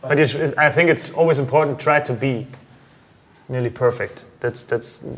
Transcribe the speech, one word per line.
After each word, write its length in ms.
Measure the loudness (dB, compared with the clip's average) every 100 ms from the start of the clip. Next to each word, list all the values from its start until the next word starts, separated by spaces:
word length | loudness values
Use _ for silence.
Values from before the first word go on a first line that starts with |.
But 180 | 0 2
it's, 140 | 2 2
it's, 180 | -2 2
I 120 | 2
think 180 | 4 4
it's 220 | 2 -2
always 260 | 0 2 2
important 400 | 2 2 2 0
to 40 |
try 160 | 2 2
to 120 | 2
be 340 | -2 -2 -2 -6 -16 -20 -20 _ _ _ _ _ _ -8
nearly 200 | -4 -4
perfect. 560 | 0 0 0 -8 -8 -20 -6
That's, 240 | -6 -6
that's, 340 | -4 -4 -4 -10 -10